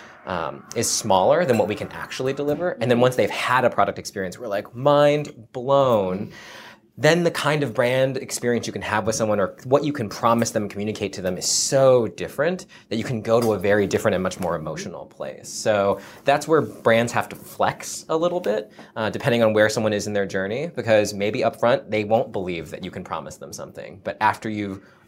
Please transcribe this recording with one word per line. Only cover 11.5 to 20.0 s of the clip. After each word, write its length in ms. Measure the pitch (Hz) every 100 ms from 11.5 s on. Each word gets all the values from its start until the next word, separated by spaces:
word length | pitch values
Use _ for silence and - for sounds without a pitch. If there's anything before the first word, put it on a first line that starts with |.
| - - 139 135 127 110
different 600 | - 87 - 156 185 - - -
that 80 | 113
you 80 |
can 180 | 110 117
go 200 | 107 113
to 100 | 117
a 80 | 104
very 260 | 98 104 98
different 300 | 104 113 90
and 80 |
much 160 | 92 -
more 160 | 92 85
emotional 500 | 78 78 - 78 69
place. 440 | - 69 - -
So 500 | - 113 104 98 95 - -
that's 240 | - 147 151
where 140 | 156
brands 500 | 117 - 123 113 120
have 160 | 113 -
to 80 | 85
flex 680 | - - 101 - - - -
a 80 | 160
little 240 | 175 175
bit, 320 | 202 208 - - - -
uh, 140 | 110
depending 340 | 101 131 117
on 80 | 110
where 160 | 107 107
someone 240 | 107 110
is 160 | 104